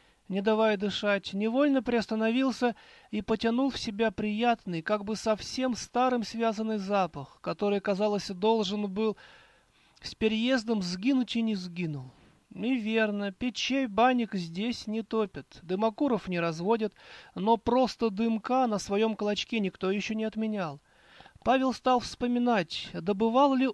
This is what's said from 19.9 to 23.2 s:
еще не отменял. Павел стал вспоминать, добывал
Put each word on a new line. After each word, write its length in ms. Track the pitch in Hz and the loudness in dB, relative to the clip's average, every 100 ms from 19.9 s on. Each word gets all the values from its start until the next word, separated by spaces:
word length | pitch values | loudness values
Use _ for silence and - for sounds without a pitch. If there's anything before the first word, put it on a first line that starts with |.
еще 240 | 202 190 | -2 -2
не 80 | 220 | -4
отменял. 580 | 220 220 220 208 165 143 _ _ - - - - | -4 -2 -4 -2 -6 -8 _ _ -20 -20 -20 -4
Павел 300 | - 262 262 | 2 4 4
стал 260 | - 254 254 | 0 2 2
вспоминать, 920 | - - 247 240 240 220 165 - - | 0 -4 0 2 2 2 0 -6 -10
добывал 640 | 175 165 196 | -6 -2 2